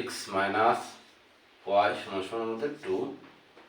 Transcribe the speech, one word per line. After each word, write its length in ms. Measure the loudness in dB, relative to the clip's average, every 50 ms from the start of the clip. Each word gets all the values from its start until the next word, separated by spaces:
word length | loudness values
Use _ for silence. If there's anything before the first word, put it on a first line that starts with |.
| 2
x 40 | 2 -6 -8 -8 -2 0
মাইনাস 460 | 0 0 2 2 4 4 4 4 2 -2 -10 -14 -18 -20 -20 -20 -20 _ _ _ _ _ _ _ _ -2 4 4 6 6
y 40 | 6 2 -2
সমান 220 | -6 -6 -4 -6 -4 -4
সমান 140 | -4 -4 -4 -4
আমাদের 220 | -4 -4 -4 -4 -6 -6 -4
টু, 120 | -2 -2 -2 -2 -4 -8 -12 -16 -20 -20 -20 -20 -20 _ -20 -20